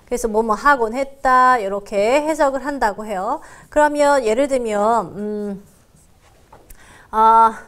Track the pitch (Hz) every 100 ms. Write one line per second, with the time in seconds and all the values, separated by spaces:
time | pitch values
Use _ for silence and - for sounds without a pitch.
0 | _ 240 226 214 226 208 285 277 226 240
1 | 269 - 262 254 254 254 190 202 202 208
2 | 214 277 302 311 285 262 254 285 240 196
3 | 214 190 202 302 - - - 302 294 294
4 | 285 285 220 220 285 269 233 208 208 233
5 | 175 180 208 208 202 196 - _ _ _
6 | _ _ _ _ _ - _ - - -
7 | _ 214 220 226 226 220